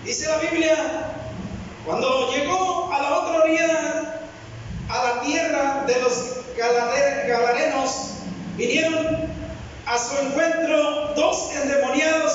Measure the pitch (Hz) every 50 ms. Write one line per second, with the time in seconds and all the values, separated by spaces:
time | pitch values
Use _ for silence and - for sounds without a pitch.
0 | - - - - 311 311 311 311 311 330 330 330 320 320 320 311 311 311 - -
1 | - - - - - - - - - - - - - - - - - - - 226
2 | 262 - 262 262 480 - 269 285 294 - 370 370 370 370 349 349 - - - 285
3 | 285 - - 339 - 330 330 320 320 320 320 330 330 330 320 320 311 311 311 320
4 | 320 - - - - - - - - - - - - - - - - - 220 247
5 | 254 240 240 247 269 285 311 339 330 320 294 285 277 277 269 277 277 247 247 247
6 | 254 247 - - - - - - - - - 226 233 240 240 240 233 233 - -
7 | - - - - - 240 240 240 240 233 240 240 - 285 277 269 262 - - -
8 | - - - - - - - - - - - - 240 240 262 311 320 330 320 320
9 | 311 320 320 320 320 311 - - - - - - - - - - - - 233 240
10 | 240 - 285 277 269 262 - 302 330 330 320 330 330 302 302 302 302 294 294 294
11 | - - - 294 311 349 - - - - 294 294 269 269 285 277 269 254 285 294
12 | 311 320 311 320 302 302